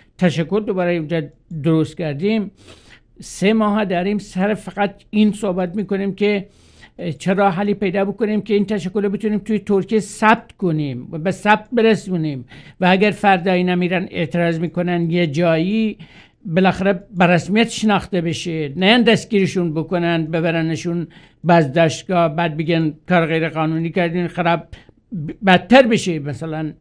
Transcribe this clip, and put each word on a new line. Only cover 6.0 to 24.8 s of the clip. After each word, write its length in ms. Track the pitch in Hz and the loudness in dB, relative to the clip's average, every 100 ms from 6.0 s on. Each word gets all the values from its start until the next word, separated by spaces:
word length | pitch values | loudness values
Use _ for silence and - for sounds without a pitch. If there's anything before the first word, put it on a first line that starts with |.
| 196 | -4
که 340 | 190 208 202 196 _ _ - - - 175 - | 0 0 0 -4 _ _ -20 -20 -10 -8 -4
چه 160 | 175 | -2
راه 200 | 190 196 | 2 2
حلی 200 | 175 208 | 2 -2
پیدا 300 | 202 196 196 | -2 -2 -2
بکنیم 360 | 196 196 208 214 | -2 -2 -2 -2
که 140 | 202 | 0
این 120 | 208 202 | 0 0
تشکل 360 | 214 170 208 | -2 -4 -2
رو 80 | 202 | -2
بتونیم 280 | 208 214 208 | -2 -2 -2
توی 200 | 196 214 | -2 -2
ترکیه 420 | 202 196 185 220 | 0 0 0 -2
ثبت 520 | 196 - 214 226 - | -2 0 2 2 -2
کنیم 560 | - 185 156 147 123 - | -4 -2 -2 -2 -6 -10
و 60 | 165 | -6
به 120 | 180 | -4
ثبت 380 | 185 202 208 - | 0 2 2 0
برسونیم 720 | 233 220 208 - 180 156 135 113 - - - | 2 4 2 0 -4 -4 -6 -12 -20 -16 -2
و 60 | 180 | 2
اگر 200 | 190 208 | 4 2
فردایی 540 | - 208 190 185 180 | 2 2 2 2 0
نمیرن 440 | 180 180 175 180 190 | 2 0 0 -2 -4
اعتراض 500 | 170 165 175 170 165 | -6 -4 0 0 0
می‌کنن 500 | 170 175 175 175 165 | -4 -2 -2 0 0
یه 160 | 175 170 | 0 0
جایی، 720 | 139 175 160 180 220 220 - - - - _ | 2 2 2 2 0 0 -4 -16 -20 -20 _
بالاخره 600 | 196 165 180 - 190 202 - 180 | -4 2 2 2 0 -2 -4 0
به 100 | 175 | 2
رسمیت 420 | 170 165 214 226 | 2 2 0 0
شناخته 520 | - 214 196 - 180 | 0 0 0 0 -4
بشه، 520 | 165 156 175 160 147 147 | -4 -4 -6 -6 -6 0
نه 100 | 185 | 4
این 160 | 247 | 4
دستگیرشون 720 | 226 220 - 202 190 190 175 | 4 2 2 0 2 0 -2
بکنن، 500 | 156 160 180 170 165 | -2 -4 -2 0 0
ببرنشون 800 | 156 160 165 165 160 160 175 170 156 - - _ | -2 -2 0 0 -2 -2 -4 -4 -6 -12 -20 _
بازداشتگاه، 920 | 160 170 147 156 160 - - 180 165 151 | 4 4 4 2 2 0 -2 0 0 0
بعد 200 | 170 151 | -4 -4
بگن 380 | 160 165 156 151 - | -2 0 -2 -4 0
کار 180 | 180 160 | 2 2
غیر 220 | 160 160 | 0 -2
قانونی 420 | 151 156 160 165 | -2 -2 -2 -2
کردین، 380 | 185 170 175 170 | -2 -2 -2 -4
خراب، 400 | - 165 170 - - | -2 0 0 -4 -20